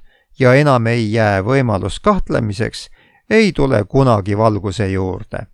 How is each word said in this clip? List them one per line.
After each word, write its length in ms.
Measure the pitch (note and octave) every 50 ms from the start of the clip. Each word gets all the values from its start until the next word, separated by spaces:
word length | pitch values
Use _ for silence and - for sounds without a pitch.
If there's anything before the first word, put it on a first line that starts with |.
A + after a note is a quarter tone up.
| - - _ _ _ _ _ -
ja 160 | C3 B2 B2+
enam 320 | C#3 D3+ D3 C3 A#2+ A2+
ei 260 | A#2 A#2 A#2+ A2+ G#2
jää 300 | G#2+ A2+ A2 G#2 G2+ F#2+
võimalust 560 | F#2+ A2+ C3+ C#3 B2+ A#2 G2+ F#2 G2 F#2+ - -
kahtlemiseks, 880 | - G#3+ G3 F#3 - - D#3 C3+ A#2 G2+ G2 - A2 - - - - - - _ _ _ _ _ _ -
ei 220 | G#3+ A3+ A3 F#3
tule 320 | - - C#3 C3+ B2+ G#2+ G2+
kunagi 540 | - - C3+ C3+ B2+ A2+ G2+ F2 G#2+ G2+ G#2
valguse 480 | A2 A2+ G#2 G2 F#2 G2+ F2+ - G2+ F#2+
juurde. 580 | F#2+ F#2+ F#2+ F#2 F2+ - - - - F#2 - -